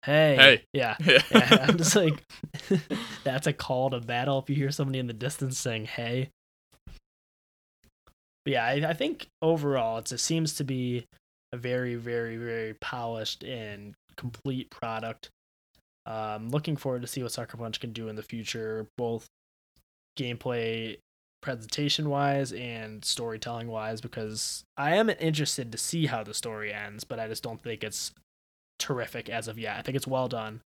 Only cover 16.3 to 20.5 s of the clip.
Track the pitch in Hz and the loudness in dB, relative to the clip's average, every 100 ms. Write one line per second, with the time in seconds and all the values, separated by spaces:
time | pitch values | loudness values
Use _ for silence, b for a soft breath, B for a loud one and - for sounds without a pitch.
16.3 | 107 113 143 151 147 135 123 120 - 123 | -6 -2 -4 -2 -4 -2 -4 -6 -8 -6
17.3 | - 117 117 113 107 120 110 113 107 104 | -8 -10 -10 -10 -8 -8 -8 -8 -8 -8
18.3 | 117 104 117 110 110 110 - 120 113 - | -8 -6 -6 -4 -6 -8 -4 -4 -4 -8
19.3 | _ _ _ _ _ _ _ _ - 123 | _ _ _ _ _ _ _ _ -8 -6
20.3 | 120 135 | -4 -4